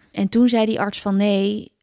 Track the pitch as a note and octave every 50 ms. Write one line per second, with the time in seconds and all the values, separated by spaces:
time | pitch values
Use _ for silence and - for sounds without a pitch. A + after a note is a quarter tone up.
0 | _ _ - G3+ G3+ F#3+ - A3+ B3 B3 A#3+ A3+ A3 G#3+ A3 - G3+ G#3 - -
1 | - G3+ G3 G3 G#3 G#3 G3+ G3 G3 G3+ G#3 G#3+ - - - _